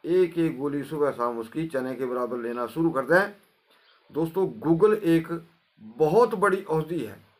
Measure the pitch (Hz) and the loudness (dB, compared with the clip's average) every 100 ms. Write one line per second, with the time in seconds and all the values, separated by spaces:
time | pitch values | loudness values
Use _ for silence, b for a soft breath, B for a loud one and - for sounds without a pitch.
0 | 160 180 175 165 160 127 143 143 139 156 | 2 2 2 2 0 0 -4 -4 -4 0
1 | 143 117 120 117 113 151 160 135 127 123 | 0 0 -2 -2 -6 -6 -4 -4 -4 -4
2 | 127 123 123 123 117 120 117 151 165 131 | -4 -2 -4 -4 -6 -4 -4 0 0 0
3 | 127 175 202 - _ _ _ b b b | 2 2 2 -8 _ _ _ b b b
4 | b 139 165 190 180 113 139 165 214 214 | b -4 -2 -2 -2 -2 0 4 4 4
5 | 165 165 165 165 - _ _ _ 107 117 | 2 2 0 -10 -12 _ _ _ -20 0
6 | 151 196 240 208 196 190 - 160 156 170 | 4 4 4 2 2 2 0 -2 -2 -6
7 | 107 95 _ | -6 -12 _